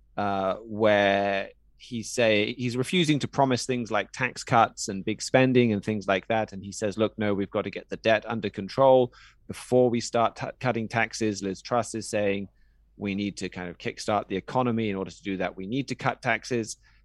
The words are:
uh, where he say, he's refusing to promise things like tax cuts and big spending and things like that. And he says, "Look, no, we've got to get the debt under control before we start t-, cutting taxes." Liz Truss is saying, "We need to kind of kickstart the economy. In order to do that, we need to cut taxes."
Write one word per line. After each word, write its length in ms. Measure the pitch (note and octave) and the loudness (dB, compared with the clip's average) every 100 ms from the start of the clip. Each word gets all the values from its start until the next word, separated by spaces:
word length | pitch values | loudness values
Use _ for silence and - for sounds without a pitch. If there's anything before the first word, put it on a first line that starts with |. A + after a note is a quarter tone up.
| _ - | _ -4
uh, 380 | G2+ G2 F#2+ | -2 0 -2
where 960 | G2 A2+ G#2 G#2+ G#2 G2+ G2 G2+ G2 G2 - _ _ | -4 -6 0 4 6 4 4 2 -2 -4 -14 _ _
he 260 | - A#2+ | -12 -10
say, 520 | G#2 - A2+ G#2+ G#2+ B2 | -6 0 4 4 2 -2
he's 180 | B2 A#2+ | -4 -2
refusing 440 | B2+ F#3 D#3 C#3+ | 0 0 2 2
to 80 | - | 0
promise 380 | - C3+ B2 - | 2 2 2 0
things 260 | B2 A2 | -4 -2
like 180 | G#2+ G2 | -2 -4
tax 320 | - B2+ - | -4 -6 -6
cuts 460 | - A#2+ A2 - - | 2 4 4 2 -8
and 160 | F#2+ | -6
big 180 | F#2+ G#2 | -4 -6
spending 500 | - C3 C3 B2+ A#2+ | 2 4 6 6 4
and 120 | G#2 | 2
things 240 | G#2 G#2+ F#2+ | -2 -4 0
like 180 | F#2+ - | -2 0
that. 260 | A2+ G#2+ | -2 -2
And 80 | F#2+ | -8
he 120 | G2 | -12
says, 260 | F#2+ G#2+ F#2+ | -6 -4 0
"Look, 180 | A2 - | -2 0
no, 160 | G#2+ | -2
we've 160 | G2 G2 | -2 -2
got 120 | G#2+ | -4
to 80 | G2 | -4
get 180 | F#2 - | -8 -10
the 100 | F2+ | -4
debt 260 | A2 F#2+ A2 | 2 2 0
under 240 | A2+ G2+ | -4 -4
control 640 | - G2 - C3+ C3 B2 - - _ - | -6 -6 4 6 8 6 -2 -20 _ -18
before 420 | G#2 - B2+ B2 | -14 2 4 4
we 120 | A#2 | 2
start 340 | - A#2 A2+ | -2 0 0
t-, 120 | - C3 - | 0 -10 -4
cutting 300 | B2+ A#2 A2 | -2 -2 -2
taxes." 520 | A#2+ A2 - G#2+ G2 | -2 -2 -2 -4 -2
Liz 220 | G2 F#2 | -4 -6
Truss 320 | - A#2+ A2 | -2 -2 -2
is 160 | A2+ G#2 | -6 -4
saying, 380 | G#2 G#2 G2 G2 _ _ _ _ - | 0 0 0 -4 _ _ _ _ -8
"We 180 | G2+ | -4
need 220 | G2 G2+ - | -2 -4 -4
to 120 | F#2 | -8
kind 200 | - F2+ | -8 -10
of 100 | E2+ | -8
kickstart 480 | A#2 - - G#2 - | -10 -8 -2 -2 0
the 100 | F#2+ | -6
economy. 540 | - B2+ B2 A2+ A2 | -2 -2 0 0 -2
In 60 | G2 | -4
order 160 | F#2 | -6
to 100 | - | -8
do 140 | G2+ F#2+ | -6 -4
that, 200 | F2+ F2+ | -4 -6
we 120 | F#2+ | -6
need 180 | C3 B2+ | -6 -6
to 80 | |
cut 260 | B2 C3 - | -4 -4 -2
taxes." 580 | B2+ A2 - A#2+ G#2+ - _ _ | -2 -4 -2 -4 -4 -10 _ _